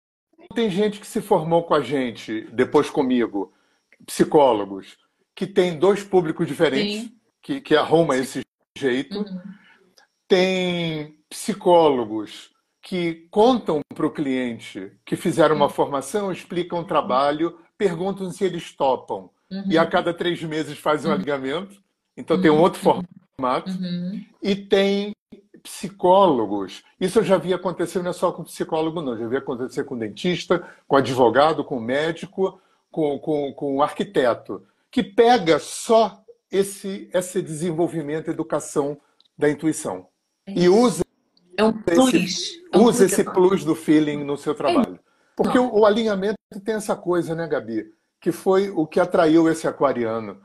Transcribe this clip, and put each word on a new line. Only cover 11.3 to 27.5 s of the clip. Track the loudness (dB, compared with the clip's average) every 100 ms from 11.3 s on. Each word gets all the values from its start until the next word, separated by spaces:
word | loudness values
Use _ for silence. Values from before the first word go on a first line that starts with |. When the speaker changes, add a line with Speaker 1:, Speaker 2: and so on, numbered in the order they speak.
Speaker 1:
psicólogos | -12 -8 -2 4 6 6 2 -2 -6 -8 -14 -20 _ _ _
que | -8 -4 -4 -6 _
contam | 2 4 4 0 -4 -4
pro | -4 -4
cliente | -2 -2 -2 -4 -8 -12 -14 -14 _ -8
que | -4
fizeram | -2 4 4 4
uma | 2
Speaker 2:
Uhum. |
Speaker 1:
formação, | 0 -2 -4 -4 -4 -4
explicam | -8 -8 -6 -4 -6
o |
trabalho, | -2 -2 0 0 0 0 -4 -6 _ -2
perguntam | -2 -2 -6 -6 -8
se | -4
eles | -4 -4 -10 -2
topam. | 0 0 -4 -10 -12 _ -14
Speaker 2:
Uhum. | -8 0
Speaker 1:
E | 2
a | 2
cada | 0 -2
três | -2 -4 -4
meses | -4 -6 -6 -6
faz | -2 0 0
um |
Speaker 2:
Uhum. |
Speaker 1:
alinhamento. | -2 -2 -4 -4 -6 -8 -18 _ _ _
Então, | -10 -2 2
tem | 4
um | 6
Speaker 2:
Uhum. |
Speaker 1:
outro | 4 2 0
Speaker 2:
Uhum. | 0 -4 -14 _ -6
Speaker 1:
formato. | -4 -4 -4
Speaker 2:
Uhum. | -8 -6 -6 -8 -10 -14 _
Speaker 1:
E | -4 -4
tem | 0 0 2 0 -4 -12 _ -20 _ -20
psicólogos. | -20 -14 -14 0 4 6 6 4 -2 -4 -8 -14 _ -6
Isso | -2 0
eu |
já | 2 2
vi | 0